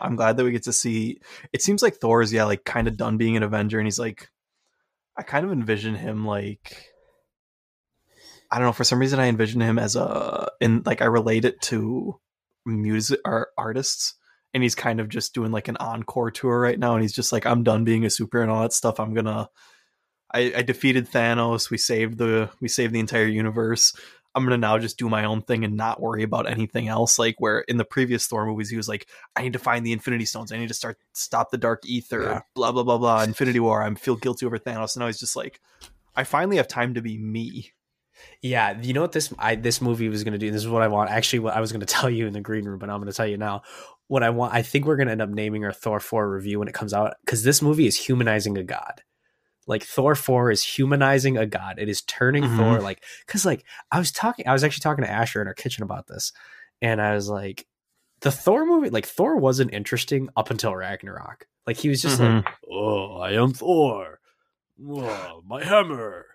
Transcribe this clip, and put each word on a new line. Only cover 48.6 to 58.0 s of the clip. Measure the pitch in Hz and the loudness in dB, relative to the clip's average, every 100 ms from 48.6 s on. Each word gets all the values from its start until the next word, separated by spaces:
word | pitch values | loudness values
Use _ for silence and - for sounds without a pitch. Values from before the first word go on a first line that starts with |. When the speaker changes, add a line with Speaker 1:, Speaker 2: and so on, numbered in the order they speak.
Speaker 2:
god. | 90 - - - _ _ _ _ _ _ - | -6 -8 -10 -16 _ _ _ _ _ _ -6
Like, | 110 | -6
Thor | - - 139 | -4 2 4
four | 143 - 127 120 | 4 4 4 4
is | 104 | 2
humanizing | - - 135 143 139 139 135 123 | 0 0 2 4 4 4 2 0
a | |
god. | 107 104 95 95 | 0 -2 -6 -6
It | 107 | -4
is | 98 | -4
turning | - - 127 143 | -6 0 2 2
Speaker 1:
Mm-hmm. | 139 113 | 2 4
Speaker 2:
Thor, | 110 113 | 4 4
like, | 101 95 - - - | 0 -8 -14 -20 -6
'cause, | 202 | -2
like, | 190 135 - - - | 0 0 -4 -18 -4
I | 175 | 0
was | 175 | 0
talking, | - 220 247 127 | 0 -2 -2 0
I | |
was | 131 | 2
actually | 147 - | 2 0
talking | 156 143 | -2 0
to | 120 | 0
Asher | 104 113 107 | 0 -2 -2
in | 98 | -4
our | |
kitchen | 95 131 - | -4 -6 -6
about | 104 - - | -8 -8 -10
this, | - - - - - - - | -10 -10 -10 -20 -20 -20 -4
and | 117 110 | 0 2
I | 107 104 | 2 0
was | 101 | -2
like, | 101 98 98 - _ _ _ | -6 -6 -12 -18 _ _ _